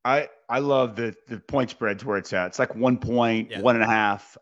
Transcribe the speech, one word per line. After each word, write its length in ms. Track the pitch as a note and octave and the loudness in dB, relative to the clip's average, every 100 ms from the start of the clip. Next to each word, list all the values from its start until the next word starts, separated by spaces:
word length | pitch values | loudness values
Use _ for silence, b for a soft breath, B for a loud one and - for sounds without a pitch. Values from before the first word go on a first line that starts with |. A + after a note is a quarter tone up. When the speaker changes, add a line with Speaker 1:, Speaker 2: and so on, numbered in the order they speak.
Speaker 1:
I, 240 | B2 C#3+ D3 - - | 0 0 0 -10 -6
I 100 | B2 | -2
love 380 | C#3+ C3+ B2 G#2+ | 2 2 2 -2
that 300 | A#2 - - | -6 -8 -12
the 100 | A#2 | -14
point 320 | - C#3 A#2+ | -4 -2 -2
spread's 340 | - A2 G2+ | -2 -4 -2
where 140 | G#2 G2+ | -4 -4
it's 140 | - | -2
at. 160 | G2 F2+ | -4 -2
It's 100 | - | -2
like 160 | B2+ | -4
one 240 | G#2+ B2+ B2 | 0 2 2
point, 520 | A2+ A#2+ A#2 A2+ A2 | 0 2 2 0 -2
Speaker 2:
Yeah. 100 | G#2 | 0
Speaker 1:
one 160 | A#2 A#2 | 2 4
and 80 | |
a 40 | A2 | 4
half. 480 | A2 G#2 G2+ - - | 2 2 -2 -8 -10